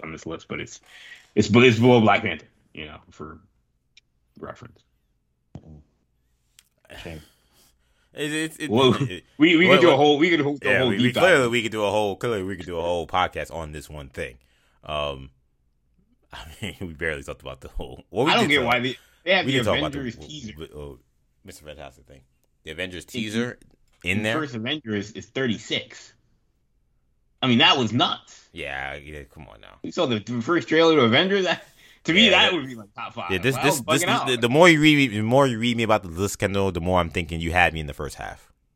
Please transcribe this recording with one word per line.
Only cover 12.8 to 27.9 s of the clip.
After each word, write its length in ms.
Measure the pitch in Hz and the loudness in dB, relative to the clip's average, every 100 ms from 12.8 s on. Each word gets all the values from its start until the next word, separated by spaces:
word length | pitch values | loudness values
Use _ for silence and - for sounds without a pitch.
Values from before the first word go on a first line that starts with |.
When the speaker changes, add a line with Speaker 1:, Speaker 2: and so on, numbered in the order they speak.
Speaker 3:
whole 240 | 85 87 80 | -2 -4 -2
podcast 480 | 92 87 82 73 | 0 0 -2 -10
on 180 | 78 78 | -10 -12
this 160 | 76 - | -14 -14
one 200 | 76 67 | -16 -16
thing. 300 | - 69 60 _ _ _ _ | -12 -12 -12 _ _ _ _
Um, 480 | - 76 71 67 67 _ _ _ _ _ _ _ _ _ _ | -10 -6 -6 -6 -14 _ _ _ _ _ _ _ _ _ _
<laughs> 40 | |
I 60 | - - - | -20 -20 -14
mean, 160 | 101 76 | -14 -10
we 140 | 90 | -14
barely 280 | 76 82 71 | -8 -6 -6
talked 200 | 69 - | -10 -14
about 180 | 67 65 | -14 -16
the 80 | - | -14
whole. 360 | - 71 64 - | -12 -12 -14 -10
Well, 160 | 92 147 | -2 0
we 60 | |
Speaker 1:
I 20 | |
don't 100 | 214 | 2
Speaker 3:
did 60 | 180 | 2
Speaker 1:
get 80 | 143 | 0
Speaker 3:
talk, 80 | 120 | 0
Speaker 1:
why 80 | 123 | -2
they, 160 | 127 120 _ _ | -2 -8 _ _
they 80 | 170 | 0
have 120 | 190 156 | 0 2
Speaker 3:
we 60 | |
Speaker 1:
the 60 | 131 | 0
Speaker 3:
did 60 | |
talk 140 | 107 95 | 0 0
about 120 | 147 | 0
Speaker 1:
Avengers 220 | 143 127 - | -6 -10 -12
Speaker 3:
the, 100 | 73 | -16
Speaker 1:
teaser. 420 | 151 107 78 80 | -16 -14 -14 -16
Speaker 3:
oh, 240 | 73 71 64 _ _ _ _ | -14 -16 -16 _ _ _ _
Mister 200 | 95 - | -20 -20
Fantastic 420 | 76 73 69 65 67 | -18 -18 -18 -20 _
thing. 140 | 67 _ _ _ _ | -20 _ _ _ _
The 60 | 80 | -16
Avengers 320 | 78 92 87 | -8 -8 -8
Speaker 1:
In, 40 | - | -12
Speaker 3:
teaser 480 | 123 107 110 120 - _ _ _ _ | -10 -6 -6 -6 -10 _ _ _ _
in 140 | 85 101 | -4 -2
Speaker 1:
in 40 | |
Speaker 3:
there. 120 | 107 120 | 0 -2
Speaker 1:
First 160 | 147 | -4
Avengers 580 | 120 117 151 110 104 98 | -8 -6 -8 -4 -6 -6
is 140 | 95 92 | -12 -12
thirty-six. 840 | 131 131 95 - 147 - - - _ _ _ _ _ _ _ _ _ _ _ _ _ | -6 -4 -4 -6 -8 -8 -20 -20 _ _ _ _ _ _ _ _ _ _ _ _ _
I 60 | 131 | 0
mean, 120 | 120 | 4
that 200 | 165 156 | 4 2
was 140 | 113 | 0